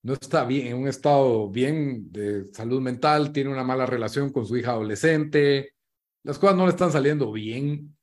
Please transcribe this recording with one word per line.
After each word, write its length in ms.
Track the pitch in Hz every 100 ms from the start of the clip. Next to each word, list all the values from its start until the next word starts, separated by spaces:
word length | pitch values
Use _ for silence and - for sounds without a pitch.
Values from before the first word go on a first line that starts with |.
No 120 | 117
está 320 | 135 - 165
bien, 240 | 123 135 123
en 80 | 120
un 120 | 135
estado 600 | 135 151 143 135 113 104
bien 640 | 101 127 156 143 120 87
de 340 | 92 104 104 95
salud 280 | - 113 127
mental, 520 | 131 123 151 151 147
tiene 180 | 147 139
una 140 | 135
mala 200 | 127 131
relación 460 | 127 123 110 139 139
con 160 | 135 107
su 100 | 120
hija 140 | 117
adolescente. 1040 | 117 107 104 156 156 151 147 143 139 139 _ _ _ _ _
Las 160 | - 143
cosas 180 | 196 185
no 80 |
le 60 | 185
están 220 | 180 180
saliendo 400 | 151 139 151 123
bien 640 | 107 107 117 143 147 147 _